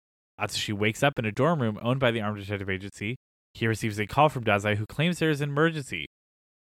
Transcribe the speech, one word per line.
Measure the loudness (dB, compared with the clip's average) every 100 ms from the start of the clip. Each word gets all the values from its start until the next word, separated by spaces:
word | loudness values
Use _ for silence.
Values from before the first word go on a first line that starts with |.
| _ _ _ -6
Atsushi | -4 -4 -4
wakes | 0 0 2
up | 0 0
in | -4
a |
dorm | 2 2 2
room | 0 -2
owned | -2 2
by | 2
the | 2
Armed | -2 -4
Detective | -4 -6 -2
Agency. | -4 -6 -8 -6 -6 _ _ _
He | -2 0
receives | 0 -2 -2
a | -2
call | 4 4
from | 4 2
Dazai, | 2 4 0
who | -2
claims | -2 -2 2
there | 0
is | 0
an | 0
emergency. | 2 2 2 -6 -8 -10 _ _ _ _ _